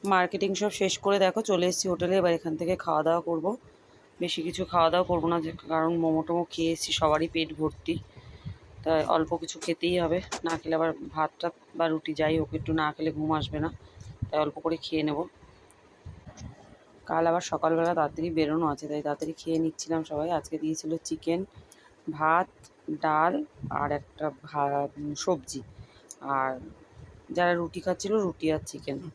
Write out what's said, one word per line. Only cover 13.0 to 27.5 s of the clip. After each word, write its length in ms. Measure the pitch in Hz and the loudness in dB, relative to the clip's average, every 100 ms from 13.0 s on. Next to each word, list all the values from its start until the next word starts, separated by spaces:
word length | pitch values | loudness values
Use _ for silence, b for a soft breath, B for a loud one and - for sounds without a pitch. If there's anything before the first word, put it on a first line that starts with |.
| 156 | -4
ঘুম 200 | 151 156 | -2 0
আসবে 260 | 156 147 151 | 0 -2 -2
না, 100 | 160 - B B B - - | -4 -6 B B B -8 -2
তাই 100 | 151 | 0
অল্প 200 | 151 156 | 0 0
করে 180 | 160 165 | -2 -2
খেয়ে 260 | - 156 | -2 0
নেব। 160 | 151 147 180 - - - - - - - - - - - - - - - - - - | 0 -2 -6 -10 -20 -20 -20 -20 -20 -20 -18 -16 -18 -16 -16 -16 -20 -20 -20 -18 -2
কাল 220 | 160 165 | 2 4
আবার 140 | 170 | 2
সকালবেলা 520 | - 156 160 165 165 170 | 0 0 2 2 2 2
তাড়াতাড়ি 340 | 151 156 170 | 0 0 -2
বেরোনো 360 | 160 151 160 156 | 0 2 2 0
আছে, 180 | 143 151 | -2 -4
তাই 140 | 147 | -4
তাড়াতাড়ি 320 | 147 147 156 165 | -2 -4 -6 -8
খেয়ে 220 | 165 165 | -2 0
নিচ্ছিলাম 440 | 160 160 156 165 | 0 -4 -4 -2
সবাই। 280 | 156 147 160 | -2 -2 0
আজকে 260 | 165 - 156 | -2 -2 -4
দিয়েছিল 400 | 156 156 160 160 | -4 -4 -4 -6
চিকেন, 420 | - 160 160 170 196 B B B B _ - | -4 -4 0 -2 -2 B B B B _ -10
ভাত, 360 | 151 156 165 190 - - _ - 156 | 0 4 4 2 -8 -20 _ -8 -2
ডাল 320 | 156 151 165 294 302 - 135 | 2 4 4 2 -4 -10 -6
আর 220 | 143 147 | -2 -2
একটা 380 | 147 - - 156 | -2 -6 -6 -6
ভা-, 840 | 135 151 147 143 143 143 147 147 147 | -6 -6 0 0 0 -2 -6 -8 -4
সবজি, 440 | - 165 - 135 104 B B B B - | -2 -2 -4 -12 -12 B B B B -12
আর 320 | 135 139 131 131 - - - - - - - | -2 0 0 -2 -12 -18 -20 -20 -20 -20 -6
যারা 220 | 170 175 | 2 2